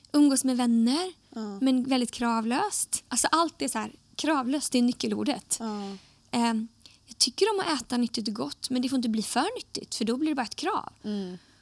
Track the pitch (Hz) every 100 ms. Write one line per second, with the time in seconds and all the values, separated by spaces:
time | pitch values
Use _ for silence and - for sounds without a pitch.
0 | - 294 294 269 262 247 240 233 233 294
1 | 370 - _ 226 214 196 262 254 254 262
2 | 233 - 240 226 226 262 403 - - -
3 | - 247 - 311 330 - 269 220 214 -
4 | _ - 294 294 247 294 - 247 240 240
5 | 226 208 214 196 - - 226 208 196 196
6 | - _ - 240 233 220 233 _ - _
7 | - - - - 403 392 349 294 - 247
8 | 233 - 220 208 277 - - 254 247 262
9 | 233 220 202 240 349 494 - - - -
10 | 220 254 311 277 220 - 320 - - _
11 | 214 208 185 180 _ _